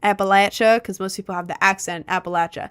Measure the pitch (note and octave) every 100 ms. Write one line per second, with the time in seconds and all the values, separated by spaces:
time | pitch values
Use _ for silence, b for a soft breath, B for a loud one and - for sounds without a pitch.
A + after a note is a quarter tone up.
0 | G3+ G3+ G3 G3 G3 - A3 A3+ A#3 F#3+
1 | F#3+ - G3 F#3 F3 E3+ F#3+ F#3+ - F3
2 | D#3 F#3 F3+ F3 E3+ - -